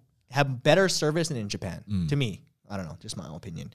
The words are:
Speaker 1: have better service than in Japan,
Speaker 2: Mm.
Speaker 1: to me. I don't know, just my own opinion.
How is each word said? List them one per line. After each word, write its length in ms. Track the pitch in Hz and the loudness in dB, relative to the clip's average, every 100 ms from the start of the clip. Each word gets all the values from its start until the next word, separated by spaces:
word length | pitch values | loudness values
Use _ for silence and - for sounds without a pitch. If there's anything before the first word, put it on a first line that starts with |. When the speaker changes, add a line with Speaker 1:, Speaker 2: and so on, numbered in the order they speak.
| _ _ - | _ _ -4
Speaker 1:
have 300 | 127 139 123 | 0 0 2
better 260 | 151 170 190 | 6 6 6
service 380 | - 151 156 160 | 2 2 2 0
than 80 | 131 | -2
in 100 | 101 | -4
Japan, 360 | - 92 82 - | -6 -6 -8 -4
Speaker 2:
Mm. 200 | 101 80 | -2 0
Speaker 1:
to 60 | 143 | 0
me. 260 | 120 87 _ _ - | 0 -4 _ _ -10
I 80 | 98 | -8
don't 120 | 82 | -8
know, 100 | - | -12
just 160 | - 101 | -12 -10
my 80 | 73 | -10
own 80 | 78 | -12
opinion. 360 | - 80 - | -12 -12 -12